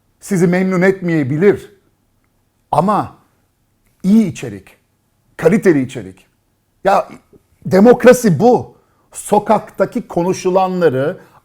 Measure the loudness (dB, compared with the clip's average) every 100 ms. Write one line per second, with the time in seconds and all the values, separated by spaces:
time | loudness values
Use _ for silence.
0 | _ _ -6 -2 0 0 -2 0 0 0
1 | -2 -2 -2 0 0 0 -4 _ _ _
2 | _ _ _ _ _ _ _ -4 -2 -2
3 | -4 -12 _ _ _ _ _ _ _ _
4 | 0 2 2 -4 -12 -14 -20 _ _ _
5 | _ _ _ -2 0 2 2 0 -2 -10
6 | -16 -20 _ _ _ _ _ _ -2 -2
7 | -2 -12 _ _ _ _ -2 4 4 6
8 | 6 4 2 2 2 2 -2 _ _ _
9 | _ -18 -4 -2 0 -2 -4 -6 -6 -6
10 | -8 -4 -4 -4 -2 0 -2 0 0 0
11 | -4 -8 -16 _